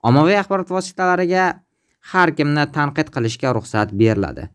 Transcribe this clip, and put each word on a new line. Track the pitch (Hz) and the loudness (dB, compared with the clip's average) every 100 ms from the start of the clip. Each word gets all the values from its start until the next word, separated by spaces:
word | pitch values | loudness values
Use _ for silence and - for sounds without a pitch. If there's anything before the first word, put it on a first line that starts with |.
Ommaviy | 117 131 156 202 | 4 4 4 2
axborot | 190 196 180 | 0 -4 -2
vositalariga | 185 185 - 185 180 180 185 185 - _ _ _ _ - | -6 -6 -4 0 0 0 0 0 -4 _ _ _ _ -4
har | 185 175 | 2 2
kimni | 151 147 147 147 | 2 0 0 0
tanqid | 151 143 143 151 | -2 -2 -2 -4
qilishga | - 113 117 135 117 | -2 -4 -2 -2 -2
ruxsat | - 107 107 101 | -2 -2 -2 2
beriladi | 113 101 90 62 80 | 2 2 -4 -8 -14